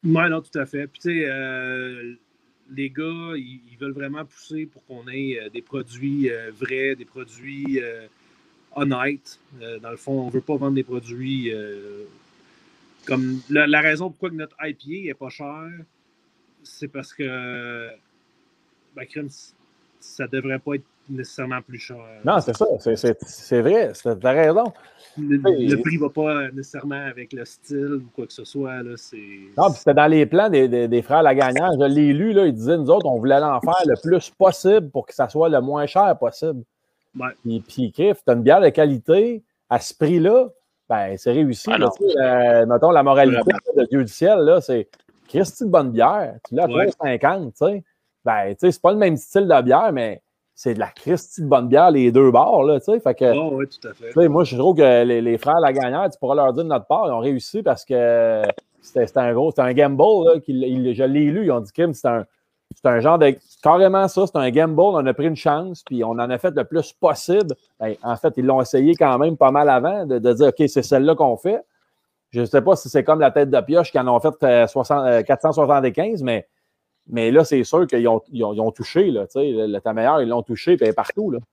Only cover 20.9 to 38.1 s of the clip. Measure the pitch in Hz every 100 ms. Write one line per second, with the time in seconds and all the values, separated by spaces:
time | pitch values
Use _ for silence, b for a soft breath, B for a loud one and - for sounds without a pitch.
20.9 | _ _ 131 127 - 131 127 - 123 -
21.9 | 123 113 110 131 196 - 117 214 113 -
22.9 | 110 123 113 - - - 120 117 214 180
23.9 | - 123 107 123 139 156 175 233 - b
24.9 | b b - 147 143 131 156 127 143 123
25.9 | 160 143 151 151 147 135 135 135 147 143
26.9 | 139 139 123 123 131 117 - _ 143 143
27.9 | 143 123 - 117 - 113 143 131 127 120
28.9 | 120 - 113 104 98 98 - 190 147 -
29.9 | 143 151 156 139 170 214 156 131 120 117
30.9 | 120 113 147 156 135 131 131 180 147 139
31.9 | 143 147 143 214 196 185 110 113 170 139
32.9 | 185 156 123 123 139 151 131 160 180 165
33.9 | 139 160 180 - _ 190 180 185 214 156
34.9 | 131 - - 127 151 165 143 127 147 147
35.9 | - 202 156 120 - 160 135 113 _ _
36.9 | _ _ 127 127 - 120 113 - - 120
37.9 | - 190